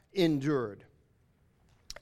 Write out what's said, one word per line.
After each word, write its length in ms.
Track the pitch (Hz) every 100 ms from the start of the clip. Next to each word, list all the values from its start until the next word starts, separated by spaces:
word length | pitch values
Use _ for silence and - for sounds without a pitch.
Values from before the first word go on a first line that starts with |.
| _
endured. 680 | 196 170 147 139 139 113 98 - _ _ _ _ _ _ _ _ _ _ -